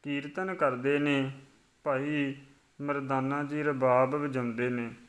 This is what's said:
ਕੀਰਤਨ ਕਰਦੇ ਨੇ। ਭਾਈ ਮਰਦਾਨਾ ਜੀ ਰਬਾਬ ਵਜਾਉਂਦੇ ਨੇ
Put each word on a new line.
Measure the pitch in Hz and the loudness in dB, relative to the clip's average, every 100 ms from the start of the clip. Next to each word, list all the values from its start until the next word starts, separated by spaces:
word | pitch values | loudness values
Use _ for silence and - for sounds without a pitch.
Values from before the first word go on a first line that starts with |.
ਕੀਰਤਨ | 143 143 147 185 190 185 | -4 -6 -4 -6 -6 0
ਕਰਦੇ | 147 123 135 143 | 0 2 0 2
ਨੇ। | 147 139 135 135 - _ _ _ 151 | 2 2 0 -6 -20 _ _ _ -2
ਭਾਈ | 131 143 151 139 135 - _ _ - | -2 0 0 -2 -4 -14 _ _ -10
ਮਰਦਾਨਾ | 143 143 135 135 131 143 | -4 -4 0 0 0 -2
ਜੀ | 143 151 | -2 0
ਰਬਾਬ | 151 131 131 127 131 147 | 0 2 4 6 4 2
ਵਜਾਉਂਦੇ | 147 131 120 113 123 | -2 -2 -2 -2 -2
ਨੇ | 123 117 - | -2 -6 -10